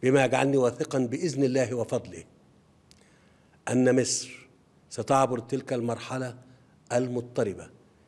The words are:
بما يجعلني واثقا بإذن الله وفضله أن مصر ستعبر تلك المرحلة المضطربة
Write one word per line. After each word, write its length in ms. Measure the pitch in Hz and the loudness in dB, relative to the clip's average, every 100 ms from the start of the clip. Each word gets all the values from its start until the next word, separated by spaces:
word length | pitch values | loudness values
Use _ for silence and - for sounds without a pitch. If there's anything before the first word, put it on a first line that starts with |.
بما 220 | 127 135 | 6 4
يجعلني 320 | 127 127 139 139 | 4 4 2 4
واثقا 420 | 123 117 151 139 | 2 0 -4 -2
بإذن 460 | 127 131 180 135 | -2 -2 -4 0
الله 300 | 139 127 123 | 0 2 -2
وفضله 500 | 123 113 123 - - - _ _ _ _ _ _ - _ _ _ _ _ _ - | -2 -2 -4 -6 -16 -18 _ _ _ _ _ _ -20 _ _ _ _ _ _ -2
أن 320 | 120 127 127 | 2 4 4
مصر 480 | 120 - - - - _ _ _ _ | 2 -2 -6 -16 -20 _ _ _ _
ستعبر 480 | - 110 135 131 123 | -10 0 2 4 0
تلك 340 | 120 135 - | -4 -8 -4
المرحلة 640 | 127 117 117 - 131 127 117 - - _ _ _ | -4 -2 -4 -6 -8 -8 -12 -20 -20 _ _ _
المضطربة 800 | 120 127 123 120 - 110 90 - - _ _ | 0 0 -4 -6 -2 -2 -4 -14 -20 _ _